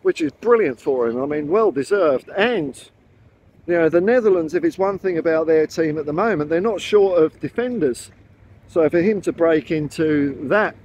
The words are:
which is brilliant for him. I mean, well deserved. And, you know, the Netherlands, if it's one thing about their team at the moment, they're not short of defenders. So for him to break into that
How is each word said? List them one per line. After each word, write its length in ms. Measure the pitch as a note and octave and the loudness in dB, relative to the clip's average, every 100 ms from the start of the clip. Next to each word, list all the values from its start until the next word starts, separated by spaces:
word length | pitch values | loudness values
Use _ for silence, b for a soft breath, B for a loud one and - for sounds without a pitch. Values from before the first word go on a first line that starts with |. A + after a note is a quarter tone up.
which 180 | F#3 F3 | -2 -2
is 100 | D3+ | -6
brilliant 480 | - A3 A#3 E3+ A#2+ | -4 2 2 2 -4
for 300 | - C3 A#2 | -4 0 -2
him. 140 | A#2+ | -2
I 40 | C#3 | -4
mean, 220 | D3+ D3 | -4 -2
well 240 | G3+ A3 | 0 0
deserved. 560 | C3+ C3 G3+ D#3+ B2+ - E3 | -2 -2 0 2 0 -4 -2
And, 400 | A3+ A3+ C#3+ - - _ _ _ _ _ _ _ - | 0 0 -6 -10 -20 _ _ _ _ _ _ _ -4
you 80 | |
know, 140 | E3+ D#3+ | 0 4
the 120 | E3+ | 4
Netherlands, 540 | F#3+ B3 G#3+ F#3 D#3 | 4 2 4 2 0
if 80 | E3 | -2
it's 140 | D#3+ D3 | -2 0
one 220 | F#3+ G3 | -4 -2
thing 180 | F#3+ E3 | -4 -2
about 300 | E3 D#3+ D#3+ | 0 0 2
their 200 | D#3+ D#3 | 2 2
team 300 | - D#3+ D3+ | -2 -2 -2
at 80 | |
the 80 | D3 | -4
moment, 380 | D3+ A3+ E3+ D3 | -2 0 0 -2
they're 100 | E3 | -2
not 220 | G#3+ F#3+ | -2 -4
short 380 | - G#3 G3 F3 | 0 2 4 4
of 200 | D#3+ - | 2 0
defenders. 720 | - - B3 A#3+ D3+ - - _ _ _ _ - - | -8 -4 -4 0 -2 -2 -12 _ _ _ _ -20 -4
So 200 | F3 D3+ | 0 2
for 100 | E3+ | 2
him 220 | F#3 G3+ | 2 0
to 100 | E3 | -4
break 380 | C#3+ E3 D#3+ - | 0 2 2 0
into 760 | D#3+ D3 - D#3 D3+ C#3+ C3 C3 | -4 -4 -2 0 0 0 -4 -2
that 280 | G3+ F#3+ - | 0 0 -6